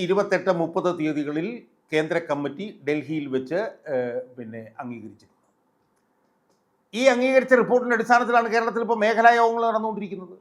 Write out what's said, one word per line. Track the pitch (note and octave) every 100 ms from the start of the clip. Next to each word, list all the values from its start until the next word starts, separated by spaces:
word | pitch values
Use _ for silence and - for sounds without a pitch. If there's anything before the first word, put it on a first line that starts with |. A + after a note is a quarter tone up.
ഇരുപത്തെട്ട്, | F3 G3 G3+ F#3 F#3
മുപ്പത് | F3 E3 F#3+ F3 F3
തീയതികളിൽ | D#3 D3 D3 D3+ G3 A#3+ - _ _
കേന്ദ്ര | D#3 D#3 E3+
കമ്മിറ്റി | E3+ C#3+ C#3+ C#3+ G#3 - C#3
ഡൽഹിയിൽ | D3+ C3 D#3+ C#3
വെച്ച്, | C3 C3 E3 A3+ - D#3
ഏഹ്, | B2+ B2 B2 B2+ B2+
പിന്നെ | A2 A2+ A2 -
അംഗീകരിച്ചിട്ടുള്ളത്. | B2 A2+ G#2 G2+ _ _ _ _ _ _ _ _ _ _ _ _ _ _ _ _ _
ഈ | A3
അംഗീകരിച്ച | C4 A#3+ C4 C4 B3
report-ിൻ്റെ | B3+ F3 B3 B3 A3+
അടിസ്ഥാനത്തിലാണ് | A#3 A#3+ A#3+ A#3+ A3+
കേരളത്തിൽ | A3+ A3+ G#3+
ഇപ്പോൾ | A3 A3+
മേഖലാ | G#3+ A3 A#3
യോഗങ്ങൾ | A#3 A#3 A#3 A3+
നടന്നുകൊണ്ടിരിക്കുന്നത്. | G#3+ A3 G3+ G3 F#3 F3+ -